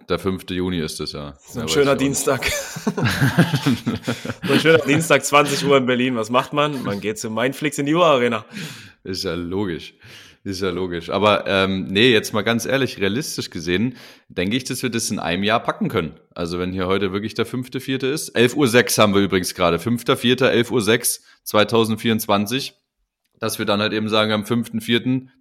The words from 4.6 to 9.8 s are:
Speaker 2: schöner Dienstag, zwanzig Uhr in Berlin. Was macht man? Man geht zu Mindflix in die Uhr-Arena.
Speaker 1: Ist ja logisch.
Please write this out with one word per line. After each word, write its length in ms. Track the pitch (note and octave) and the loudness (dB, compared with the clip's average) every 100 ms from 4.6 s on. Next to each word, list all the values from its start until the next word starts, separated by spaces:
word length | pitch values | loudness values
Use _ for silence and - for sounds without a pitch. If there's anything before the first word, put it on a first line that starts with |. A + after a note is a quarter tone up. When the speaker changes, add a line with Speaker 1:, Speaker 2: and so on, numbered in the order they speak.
Speaker 2:
schöner 180 | D#3 D#3+ | 6 4
Dienstag, 460 | C#3 D3+ D#3+ C#3+ | 4 0 4 2
zwanzig 400 | - C#3+ C#3+ C#3 | 4 2 2 0
Uhr 120 | C3+ C#3 | 4 4
in 100 | B2 | 4
Berlin. 300 | B2 B2+ B2 | 0 0 -2
Was 140 | A2 | 0
macht 220 | B2 C3+ | 0 0
man? 300 | D3 D3 C#3 | 0 -2 -2
Man 180 | G2+ G2+ | -6 -4
geht 180 | G2 A2 | -4 -6
zu 120 | A#2 | -6
Mindflix 480 | A2 B2 C#3 D3+ - | -2 -2 -2 -4 -2
in 80 | C#3+ | 0
die 80 | |
Uhr-Arena. 500 | D#3+ E3+ C#3 A#2+ A2+ - - E3 - - _ | 4 4 4 2 -2 -6 -12 -12 -14 -20 _
Speaker 1:
Ist 180 | - F#2+ | -10 -6
ja 120 | F#2 | -4
logisch. 600 | E2+ F2 F#2+ G2+ D#2 | -4 -4 -4 -4 -6